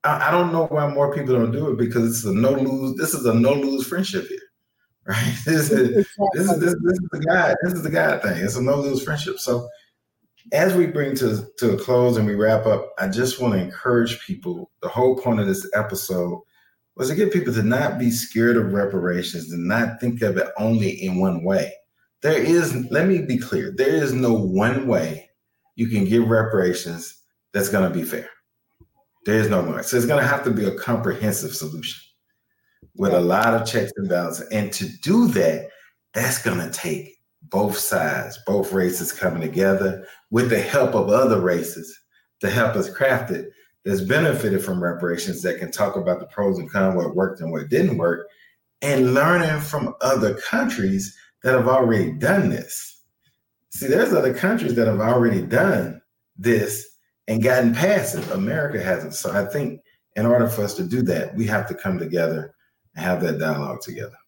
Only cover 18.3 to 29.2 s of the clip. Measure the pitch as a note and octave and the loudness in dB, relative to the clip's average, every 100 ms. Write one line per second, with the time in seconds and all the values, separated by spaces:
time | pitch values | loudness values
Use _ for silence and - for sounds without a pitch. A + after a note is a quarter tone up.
18.3 | A2 A#2 A#2 G2 G2+ G2 G2 F2+ F2+ F2+ | 2 4 4 2 0 0 0 -2 -2 -4
19.3 | F2 D#2+ E2+ E2+ A2 A#2+ A#2 A#2+ A#2 A2 | -10 -10 -6 -2 0 -2 -2 -4 -2 0
20.3 | G2 - - G#2+ A2+ G2 - F#2+ F2+ F#2+ | 0 -2 -2 0 2 0 -2 -4 0 0
21.3 | F2 F2 F#2+ - - _ _ _ _ C#3+ | 0 0 0 -2 -8 _ _ _ _ 0
22.3 | D3+ C#3 E3+ D#3 B2+ B2 C3 F#3 F3+ D3 | 2 4 2 2 -4 -2 0 2 2 0
23.3 | A#2+ - - - - C3+ D#3+ C#3 B2 B2 | -4 -2 -4 -4 0 2 2 0 0 2
24.3 | A2 F#2+ F#2 A2 B2+ C3 G2 D#2+ D2+ - | 2 2 2 0 0 0 0 0 -8 -14
25.3 | _ _ _ _ - A#2 A2 F#2+ A#2 A2+ | _ _ _ _ -4 -2 0 2 2 4
26.3 | A2+ A2 G#2+ F2+ F2+ E2+ E2+ E2 - _ | 2 2 2 2 0 -6 -10 -12 -18 _
27.3 | _ _ G2+ G2 G#2 F#2 E2+ D#2+ - - | _ _ -4 0 2 0 0 -4 -8 -10
28.3 | - _ _ _ _ - _ _ _ | -20 _ _ _ _ -20 _ _ _